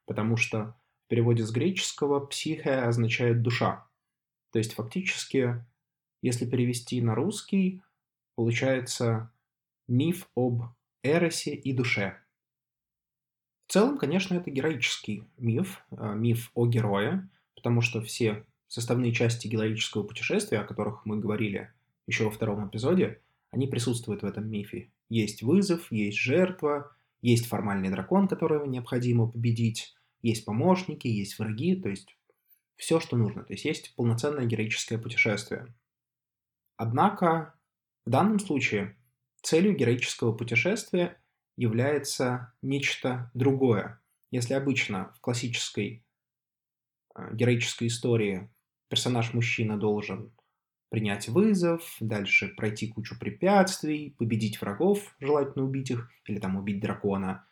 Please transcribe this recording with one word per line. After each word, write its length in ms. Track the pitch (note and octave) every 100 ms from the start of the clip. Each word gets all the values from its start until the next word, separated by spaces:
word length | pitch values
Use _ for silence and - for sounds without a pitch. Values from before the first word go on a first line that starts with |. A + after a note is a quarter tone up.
| -
потому 300 | G#2 A2 A2+
что 380 | - A2 A2 - _ _ -
в 40 |
переводе 360 | A#2 A#2 A#2 G#2+
с 60 |
греческого 720 | A#2+ E3+ F#3+ - - C#3+ C#3+ C#3
«психе» 460 | - D#3 D#3 D#3
означает 720 | C3 A#2+ A#2+ A2+ A#2 A#2+ A#2
«душа». 460 | A#2 A#2 G2+ - - _ _ _ _ _ _
То 80 | A2+
есть 140 | A2
фактически, 920 | - A#2 F#3+ F#3 - - C3+ B2 A#2+ - _ _ _ _ _
если 240 | B2 A#2+ A#2+
перевести 560 | B2 B2 A#2+ - B2+
на 140 | A#2 G#2+
русский, 640 | E3+ G#3+ - G3 F#3 F#3 - _ _ _ _ -
получается 960 | A#2 A#2 C3 C3 A#2+ - A#2 A2+ A2+ _ _ _ _ _ -
миф 420 | B2 D#3+ F3+ - -
об 280 | B2+ A#2+ A#2+ - _ _
Эросе 500 | C3 E3 E3+ - D3+
и 200 | C#3+ C3
душе. 440 | B2+ A#2+ - G2 - _ _ _ _ _ _ _ _ _ _ _ _ _ _ -
В 40 |
целом, 260 | F#3 B3 C#4+
конечно, 380 | C#3 F3+ - F3+
это 160 | -
героический 720 | C3+ D3+ C#3 - - - G#2 - -
миф, 480 | A#2 A#2+ F#3 - -
э, 220 | A#2 A2+ G#2
миф 360 | A#2 A#2 A#2
о 140 | - A#2+
герое, 600 | A#2 G2+ G2 A2+ F#3+ - _ _ _
потому 240 | A#2+ A#2+
что 220 | A#2 A2+
все 440 | G#2 - A2+ G#2+ - _ _
составные 460 | - A#2 B2 A#2+
части 340 | A#2 A#2 - G#2+
героического 560 | A2 A2 A2 - G#2+
путешествия, 560 | G2 - - F#3 G#3 G#2+
о 60 | G2
которых 400 | - G#2 G#2+ A2
мы 120 | G#2+
говорили 540 | G#2 G#2+ G#2+ G2 G2 _ _ _ -
ещё 180 | A2 A2
во 60 |
втором 360 | - G#2+ G2+ G2+
эпизоде, 540 | A2+ C3 F#3 A2+ - _ _ _
они 160 | A#2+ C3+
присутствуют 560 | A#2+ B2 A#2 - G2+
в 20 | G2+
этом 240 | G2 A2
мифе. 420 | G#2+ G2+ A2+ - _ -
Есть 340 | A2+ G2+ -
вызов, 480 | A2+ F#3 F#3 E3+ -
есть 260 | A2 G#2 G2+
жертва, 800 | A2+ D#3+ F#3 F#3 D3+ D3 - _ _ _
есть 260 | A#2+ A#2 -
формальный 420 | G#2 G#2 G2 F#2+
дракон, 400 | F#2+ F#2+ F#3 G3
которого 360 | - D#3+ D3+ C#3+
необходимо 640 | B2+ B2 B2 B2 A#2+ A2+
победить, 640 | A#2 A#2+ A#2 A2+ A2 - _ _ _
есть 240 | A#2 A2 -
помощники, 600 | G#2+ E3+ F#3 - D3+ B2+
есть 300 | G#2 G2 -
враги, 380 | G#2+ G#2+ F3 F#3+
то 140 | C3+
есть 280 | G2 - _ _ _ _ _ _ -
всё, 240 | - D#3+
что 160 | - B2
нужно. 260 | G#2 -
То 80 | -
есть 140 | - C#3+
есть 280 | D#3+ - -
полноценное 480 | A#2+ A#2 D3 D3 A#2+
героическое 520 | A2+ A2 - - A2+
путешествие. 720 | A#2 - A#2 G#2 - - - - _ _ _ _ _ _ _ _ _ -
Однако 760 | A2+ B2+ F#3+ G3+ F3 E3 D#3 - _ _ _ _ -
в 40 |
данном 300 | B2+ G3 G#3+
случае 560 | - C#3+ - G#2 G2 - _ _ _ _
целью 340 | - D#3+ G#3 D3+
героического 560 | A#2 A#2 - - A#2+
путешествия 880 | A2 A#2+ A2+ F3 A3+ - F3+ F3 - _ _ _ -
является 960 | A#2+ A2+ C3+ D3 C#3+ - B2+ B2+ B2 _
нечто 680 | C3 C#3 - - C3 B2 -
другое. 640 | B2 C3+ C3+ C3 G2+ F#2 - _ _ _
Если 220 | B2+ A#2
обычно 580 | C3+ C#3 B2+ - G2 F#2 -
в 20 |
классической, 880 | - A#2+ B2 A#2+ - - G#2 A#2+ _ _ _ _ _ _ _ _ _ _ _ -
э, 200 | - A2+
героической 540 | B2 A#2+ - - A#2
истории 600 | A#2 B2+ A#2 G#2 F#2+ F#2+ _ _ _ _
персонаж-мужчина 920 | - B2+ B2 A2+ A#2+ A#2 - A2 G#2
должен 540 | G#2+ G#2 G2+ G2+ A2 _ _ _ _ _ _
принять 380 | A#2+ G#2+ G2+ A2
вызов, 680 | C3 A3 G3 E3+ E3 - -
дальше 480 | A2 G#2 G2 - G2
пройти 380 | - A2 A2 G#2+
кучу 300 | - G#2+ A#2+
препятствий, 960 | - - F3+ G3+ F#3 - D3+ D3+ D3 -
победить 420 | A#2 A2 G#2+ -
врагов, 560 | G#2 G2+ F3 G3+ - -
желательно 420 | C3+ D3 C#3 C#3
убить 260 | C3+ C3+ B2
их, 220 | A#2+ - _ -
или 120 | G2+
там 200 | F#2+ F#2+
убить 240 | G2 G2
дракона, 640 | G#2+ G2 G2+ G2 F#2+ F#2+ -